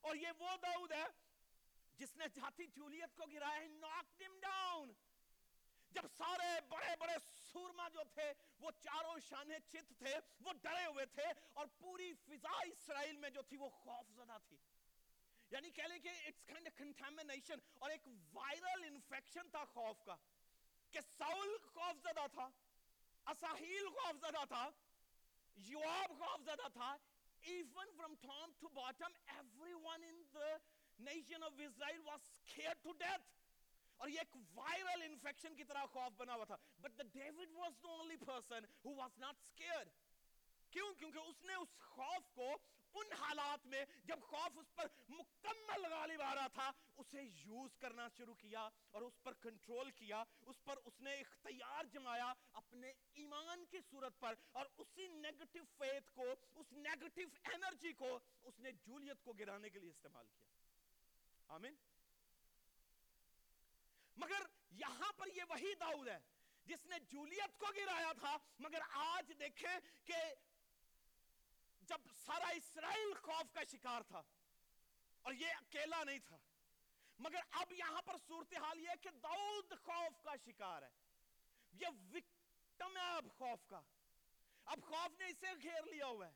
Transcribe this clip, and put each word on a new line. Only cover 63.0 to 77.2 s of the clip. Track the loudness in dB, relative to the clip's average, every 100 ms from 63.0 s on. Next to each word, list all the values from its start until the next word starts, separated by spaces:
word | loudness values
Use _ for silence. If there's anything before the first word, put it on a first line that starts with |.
| -20 -20 -20 -20 -20 -20 -20 -20 -20 -20 -20 -6
مگر | 2 2 2 -8 -18
یہاں | -6 -4 2 2 2
پر | -2 -2
یہ | 0
وہی | 2 4 4
داؤد | 4 2 2
ہے | -2 -4 _ -20 -20 -6
جس | -6 -2
نے | -4
جولیت | -4 -6 -4 0 -2 0
کو | 0 2
گرایا | 4 4 4 4
تھا، | 2 2 -2 -8
مگر | -2 0 2
آج | 2 4 4 2 -2
دیکھیں | -4 0 2 2 0 -16 0
کہ | 2 4 0 -10 -20 -20 -20 -20 -20 -20 -20 -20 -20 -20 -20 -20 -20
جب | -4 -4 -4 -12 2
سارا | 4 6
اسرائیل | 4 2 -2 4 6 6
خوف | 4 2 2 2
کا | 0 -2
شکار | 0 2 2
تھا | 2 -6 -6 -16 -20 -20 -20 -20 -20 -20 -20 -8
اور | -4
یہ | 2 2
اکیلا | 2 0 2 4 4
نہیں | 4 2
تھا، | -2 -16 -20 _ -20 -20 -20 -20 -20
مگر | -4